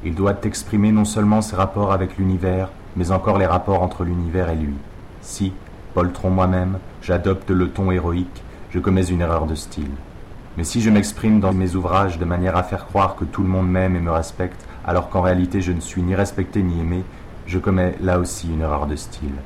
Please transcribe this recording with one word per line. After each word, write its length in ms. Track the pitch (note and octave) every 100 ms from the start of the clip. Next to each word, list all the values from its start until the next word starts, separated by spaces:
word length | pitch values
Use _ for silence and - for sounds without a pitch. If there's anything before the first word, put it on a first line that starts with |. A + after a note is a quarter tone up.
Il 100 | -
doit 220 | D#2+ G2 G2+
exprimer 480 | A2 - - G#2 G#2
non 140 | G#2+ G#2
seulement 360 | - G#2 G#2+
ses 140 | G#2+ F#2
rapports 380 | F#2+ - G2+
avec 240 | F#2+ F#2 -
l'univers, 520 | F#2+ F#2 F#2 F#2 F#2+ - - -
mais 140 | F2
encore 260 | F#2+ G2+ G2
les 80 | F#2
rapports 360 | F2 - F#2+
entre 220 | F2+ -
l'univers 460 | F2+ F2 E2+ F2 E2+
et 60 | E2
lui. 180 | D2+ C#2 - - - -
Si, 320 | - - G2 F#2 - - -
poltron 360 | - F2 F2+ F#2
moi-même, 480 | F#2 F#2 F#2 F#2 F#2 - -
j'adopte 480 | - F#2+ G2 F#2+ -
le 200 | F#2 F2+
ton 220 | - F#2+
héroïque, 520 | F#2 F2 F2 F2+ - - - -
je 80 | F#2
commets 260 | G2+ F#2 F2
une 160 | F2+
erreur 240 | E2+ E2 D#2
de 100 | D#2+
style. 360 | - - C#2+ C#2 - - - - - -
Mais 80 | E2
si 160 | A#2
je 80 | A2
m'exprime 500 | G#2 G2+ - A2+ G#2+
dans 140 | F#2+
mes 220 | F#2 F#2 F#2
ouvrages 440 | F2+ F2+ G2 E2
de 60 | F2
manière 320 | F2 F#2 F2
à 60 |
faire 220 | F#2 F#2+ -
croire 300 | G2+ F#2+ -
que 80 |
tout 180 | D#2+ -
le 60 | F#2
monde 220 | F#2 F#2
m'aime 240 | F#2 F#2 F2+
et 60 |
me 100 | E2+
respecte, 560 | E2 E2 - F2+ - - - -
alors 240 | F2 E2+
qu'en 120 | F#2+
réalité 400 | F2+ F2+ F2+ G2
je 100 | F#2
ne 80 | E2+
suis 220 | - -
ni 100 | F2+
respecté 480 | F#2 G2 - F#2+ A2
ni 200 | F2+ E2+
aimé, 240 | E2 F2+ F#2 - - - -
je 100 | F2+
commets 380 | G2+ F#2 F2+ -
là 180 | F#2 F2+
aussi 300 | F2 - E2+
une 100 | D#2+
erreur 240 | D#2+ D2 D2
de 120 | D2
style. 340 | - - C#2+ C2+